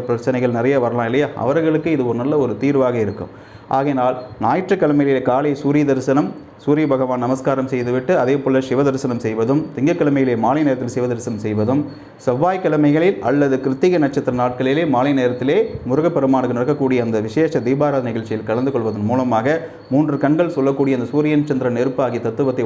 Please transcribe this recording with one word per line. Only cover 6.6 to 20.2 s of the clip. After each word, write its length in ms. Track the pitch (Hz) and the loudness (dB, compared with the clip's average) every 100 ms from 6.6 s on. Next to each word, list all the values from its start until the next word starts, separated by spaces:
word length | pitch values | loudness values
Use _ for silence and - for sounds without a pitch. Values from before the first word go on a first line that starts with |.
சூரிய 220 | - 147 151 | 0 0 2
பகவான் 320 | 131 131 127 | 0 0 -2
நமஸ்காரம் 460 | 123 131 143 135 131 | 0 0 0 -2 -2
செய்துவிட்டு 420 | 131 120 127 127 180 | -2 -2 -2 0 0
அதே 140 | 123 143 | 2 0
போல 160 | 135 131 131 | 2 0 0
சிவ 160 | 120 143 | 0 2
தரிசனம் 340 | 135 135 120 | 0 -4 -2
செய்வதும், 380 | 113 110 113 143 156 - | -4 -2 0 0 -2 -2
திங்கட்கிழமையிலே 600 | 139 170 151 139 131 117 | 0 2 2 2 2 2
மாலை 180 | 110 143 151 | 0 2 2
நேரத்தில் 260 | 127 120 | 0 -2
சிவ 120 | 127 123 | -2 -2
தரிசனம் 300 | 117 120 107 107 | -4 -6 -6 -4
செய்வதும், 360 | 107 107 135 147 - - - - | -2 0 0 -2 -10 -18 -6 -2
செவ்வாய்க்கிழமைகளில் 920 | 127 170 190 180 151 147 151 175 196 113 | 0 0 0 0 2 4 4 2 2 0
அல்லது 260 | 143 143 131 147 | 2 2 2 -2
கிருத்திகை 340 | 131 185 180 | 0 2 2
நட்சத்திர 320 | 143 139 - 123 | 2 0 -2 0
நாட்களிலே 420 | 123 123 131 143 170 | -2 0 0 0 2
மாலை 180 | 120 139 139 | 2 2 2
நேரத்திலே 380 | 123 123 127 175 226 - - | 0 0 0 2 0 -4 -2
முருகப்பெருமானுக்கு 680 | 135 165 151 135 131 123 117 | 0 2 2 2 2 0 -2
நடக்கக்கூடிய 420 | 123 147 131 127 113 | -2 0 0 0 0
அந்த 140 | 110 110 | -2 -2
விசேஷ 340 | 151 160 156 117 | 0 0 0 0
தீபாராதனை 420 | 139 147 139 120 | 0 2 0 -2
நிகழ்ச்சியில் 380 | 113 107 110 107 | -6 -6 -6 -2
கலந்து 240 | 113 131 123 | -2 0 -2
கொள்வதன் 320 | 110 101 104 | -2 -2 -2
மூலமாக 460 | 127 127 113 120 160 - - - | 0 0 0 0 -2 -4 -16 -2
மூன்று 240 | 135 156 143 | 0 2 0